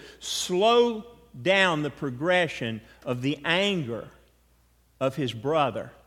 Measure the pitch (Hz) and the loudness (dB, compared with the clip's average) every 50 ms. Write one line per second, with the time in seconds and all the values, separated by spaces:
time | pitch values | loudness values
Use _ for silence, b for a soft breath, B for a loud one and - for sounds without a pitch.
0 | B B B B - - - - - - 180 180 208 226 233 240 240 240 226 214 | B B B B -10 -8 -6 -6 -4 -2 0 2 4 6 6 6 4 4 0 -4
1 | 208 - - - - _ - 131 120 175 196 196 190 180 160 151 151 143 - - | -10 -14 -20 -20 -20 _ -18 -4 0 2 4 4 4 4 2 0 -2 -4 -6 -6
2 | 156 139 123 123 151 180 180 180 170 147 - - 127 113 113 110 B B B B | -8 -8 -6 -4 0 2 2 2 2 0 -2 -6 -6 -6 -6 -8 B B B B
3 | B 135 123 123 127 139 151 147 - 170 165 185 202 202 196 175 143 117 117 104 | B -6 -6 -2 -2 -4 -4 -2 -2 0 0 2 2 0 0 -2 -4 -6 -6 -8
4 | - - - - _ _ _ _ _ _ _ _ _ _ _ _ _ _ _ _ | -10 -14 -20 -20 _ _ _ _ _ _ _ _ _ _ _ _ _ _ _ _
5 | 131 131 127 156 139 120 110 113 113 139 160 156 143 127 98 107 - 123 - - | -2 -2 -2 -2 -4 -4 -6 -4 -4 0 2 2 2 2 0 -6 -10 -12 -16 -20
6 | _ | _